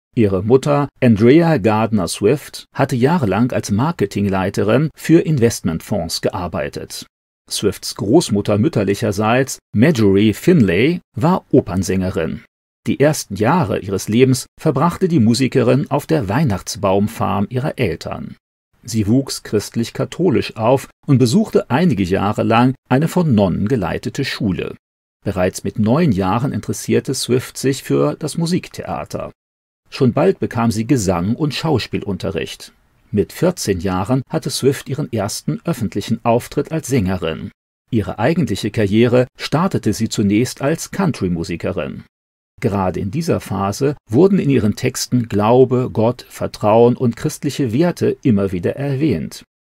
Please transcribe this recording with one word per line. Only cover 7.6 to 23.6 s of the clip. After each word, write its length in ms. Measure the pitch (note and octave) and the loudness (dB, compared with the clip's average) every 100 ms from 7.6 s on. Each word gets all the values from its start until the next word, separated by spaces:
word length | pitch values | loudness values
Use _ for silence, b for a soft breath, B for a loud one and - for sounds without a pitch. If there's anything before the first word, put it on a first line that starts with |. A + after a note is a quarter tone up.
| G#2 - - | -4 -4 -8
Großmutter 640 | - G2 C#3 - G2+ G2+ G#2 | -6 2 2 2 0 0 0
mütterlicherseits, 1000 | D3 C3+ G2+ G2+ A2 G2 G#2+ B2+ C3 - _ | 0 0 0 0 -2 0 0 0 -2 -8 _
Marjorie 600 | G2+ D3 B2+ G#2 G2 G#2+ | 2 2 4 4 4 4
Finlay, 680 | G2 - F3+ F#2+ F2+ C#3 F3 - - | 2 4 4 4 2 0 -2 -8 -2
war 280 | D3+ F#3 - | 0 0 2
Opernsängerin. 920 | C3+ A2 F#2 F#2 F#2+ F#2 F#2+ D#2+ - - _ _ _ - | 2 2 -2 -2 -2 -2 -2 -4 -6 -14 _ _ _ -4
Die 140 | - | 2
ersten 360 | C#3+ D3+ - G2+ | 2 0 -6 -2
Jahre 420 | G#2+ F3 G#2 F#2+ | 2 2 0 -4
ihres 300 | G2 F#2+ - | -4 -4 0
Lebens 360 | A2+ C3 B2+ - - | 4 4 2 -4 -4
verbrachte 480 | D#3+ C3 E3+ - F#3 | -2 0 0 0 0
die 120 | E3 | 2
Musikerin 720 | A2 A#2 B2+ C3+ A#2 C3 - | 4 2 0 2 2 0 0
auf 160 | C#3 - | -4 -2
der 220 | D#3+ F#2 | -2 0
Weihnachtsbaumfarm 1200 | B2 D3+ F#2+ - - G2 G2 G#2 - G2 G2 G#2 | 0 0 -2 -6 -2 2 2 0 -2 -4 -2 -4
ihrer 300 | B2 D3 - | -4 -4 -2
Eltern. 580 | G#2+ E2 - - - - _ _ _ _ - | -4 -4 -8 -10 -12 -16 _ _ _ _ -6
Sie 200 | A2+ G2 | -2 2
wuchs 360 | B2+ C3+ - | 2 0 -8
christlich-katholisch 1120 | - G#3 - A#2+ A#2 - B2+ - F3 G#2+ - - | -4 -4 -2 -6 -6 -6 -8 -2 0 0 -2 -2
auf 340 | A2+ C3+ - _ - | 0 0 -2 _ 0
und 100 | C3 | 4
besuchte 540 | B2 F3 A3 G#3 - | 4 2 2 0 0
einige 320 | B2+ F3+ G2+ | 2 2 2
Jahre 400 | F2+ F#2 G2 G#2+ | 0 0 0 0
lang 320 | G#2+ A2+ B2+ B2+ - | 2 4 2 0 0
eine 180 | B2+ D#3+ | 0 2
von 260 | F3+ E3 | 0 2
Nonnen 340 | G#2+ G2 E2 | 4 4 2